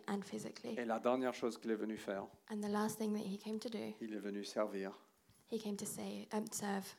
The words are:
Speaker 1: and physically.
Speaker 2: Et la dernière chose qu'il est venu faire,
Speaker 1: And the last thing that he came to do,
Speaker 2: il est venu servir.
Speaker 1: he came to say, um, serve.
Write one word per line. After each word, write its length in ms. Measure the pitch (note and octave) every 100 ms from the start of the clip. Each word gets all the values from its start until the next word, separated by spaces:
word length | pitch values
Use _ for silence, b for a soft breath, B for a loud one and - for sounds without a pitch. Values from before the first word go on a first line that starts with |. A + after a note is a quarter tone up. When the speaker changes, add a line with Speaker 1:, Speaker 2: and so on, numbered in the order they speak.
| -
Speaker 1:
and 120 | G3+
physically. 500 | G3 A3 - - - A2+
Speaker 2:
Et 60 | A#2
la 140 | A2
dernière 340 | A#2+ B2+ B2+
chose 240 | A#2+ A#2+ A2
qu'il 140 | A#2
est 40 | G#2+
venu 200 | G#2+ G#2+
faire, 300 | - G2 G#2 - -
Speaker 1:
And 100 | G#3+
the 80 | G#3
last 280 | G#3 G#3+ -
thing 160 | A3
that 100 | G#3+ G#3
he 120 | G3+
came 220 | G#3+ A3
to 100 | A#3+
do, 240 | G#3+ A3 G#3+
Speaker 2:
il 120 | A2+
est 60 | G#2+
venu 240 | G2+ G2+
servir. 480 | G2+ A#2 G#2+ G2 F#2+ - - _ _ - -
Speaker 1:
he 80 | A3+
came 200 | G#3+ G3+
to 80 | G#3
say, 420 | - G3+ G3+ G#3
um, 120 | G#3+ A3
serve. 340 | - G3+ G3 F#3+